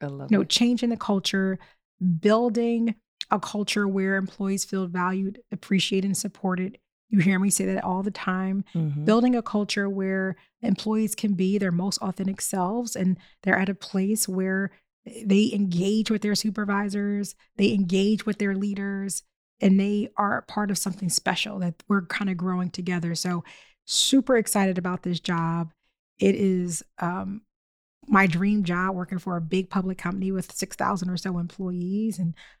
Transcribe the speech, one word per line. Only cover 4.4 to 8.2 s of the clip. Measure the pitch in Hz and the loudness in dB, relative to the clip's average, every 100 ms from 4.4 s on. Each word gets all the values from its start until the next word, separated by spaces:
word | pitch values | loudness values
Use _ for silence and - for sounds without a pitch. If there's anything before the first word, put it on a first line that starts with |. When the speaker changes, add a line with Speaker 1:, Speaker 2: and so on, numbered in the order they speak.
| 196 196 | -2 -2
Speaker 2:
feel | - 190 185 | -2 -4 -2
valued, | 180 180 190 190 - _ | -2 -2 -2 -4 -6 _
appreciated, | 196 - 190 - 190 196 | -12 0 0 2 0 0
and | 185 | -2
supported. | 202 - 190 180 185 - _ _ _ | -4 -4 -2 -2 -4 -8 _ _ _
You | 208 | 4
hear | 175 185 | 4 4
me | 196 | 2
say | 180 190 | 2 0
that | 190 | -2
all | 190 185 | -2 -2
the | 202 | -4
time. | - | -4